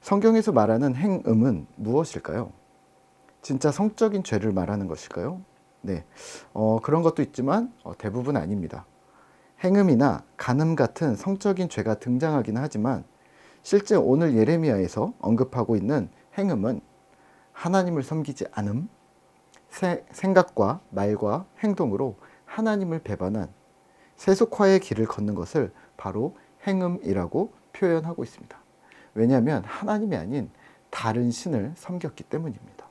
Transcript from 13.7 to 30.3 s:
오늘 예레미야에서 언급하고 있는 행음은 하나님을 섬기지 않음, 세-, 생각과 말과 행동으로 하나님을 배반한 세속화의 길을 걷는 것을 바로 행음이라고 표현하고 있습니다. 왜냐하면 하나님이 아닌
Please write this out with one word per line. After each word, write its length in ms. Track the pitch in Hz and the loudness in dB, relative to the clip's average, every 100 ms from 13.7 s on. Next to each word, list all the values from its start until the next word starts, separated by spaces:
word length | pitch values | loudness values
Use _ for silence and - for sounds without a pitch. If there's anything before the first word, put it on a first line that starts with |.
| - 403 202 | 2 4 2
오늘 400 | - 135 170 117 | 4 4 4 4
예레미야에서 800 | 110 165 160 104 90 107 147 247 | 4 4 2 2 0 -2 -4 -4
언급하고 540 | - 113 127 123 110 | 0 2 2 0 0
있는 360 | 110 98 143 90 _ _ - | 0 2 -2 -2 _ _ -4
행음은 460 | 196 135 104 107 - _ _ _ _ _ _ | -2 0 -2 -4 -8 _ _ _ _ _ _
하나님을 480 | - 175 190 180 165 | -8 -2 0 0 -2
섬기지 420 | 131 160 143 135 - | -4 -4 -6 -8 -8
않음, 380 | - 104 107 185 _ _ _ _ _ _ - _ | -4 -4 -2 -6 _ _ _ _ _ _ -20 _
세-, 340 | - 185 175 - | -4 -2 -2 -6
생각과 680 | - 190 185 175 - 101 156 _ | -6 4 4 4 2 0 0 _
말과 560 | 98 101 104 107 120 190 _ | -4 -2 0 -2 -4 -6 _
행동으로 560 | 214 196 156 - 139 101 - _ | -2 0 0 0 -4 -6 -18 _
하나님을 540 | _ - 220 214 185 160 | _ -4 -2 0 -2 -6
배반한 500 | - 104 92 107 82 - _ _ _ _ _ _ | -6 -4 -2 -4 -6 -12 _ _ _ _ _ _
세속화의 640 | - 196 233 - 202 190 | 2 4 2 2 4 4
길을 260 | 185 101 110 | 2 -4 -4
걷는 280 | - 104 | -2 -4
것을 380 | 101 87 160 117 - - _ | -4 -4 -2 -2 -6 -20 _
바로 380 | 98 95 135 - _ _ - | -8 -4 -6 -8 _ _ -4
행음이라고 840 | 190 180 175 - 98 87 - 214 - _ | -2 -2 -4 -2 -2 -2 -2 -4 -6 _
표현하고 480 | - 190 165 156 170 | -2 0 2 -2 -8
있습니다. 360 | 120 - - - _ _ _ - - | -10 -12 -20 -20 _ _ _ -20 -14
왜냐하면 480 | 107 117 131 120 143 | 0 4 4 4 0
하나님이 520 | 98 - 202 208 208 139 | -4 -8 -4 -2 -2 -4
아닌 340 | 85 | -4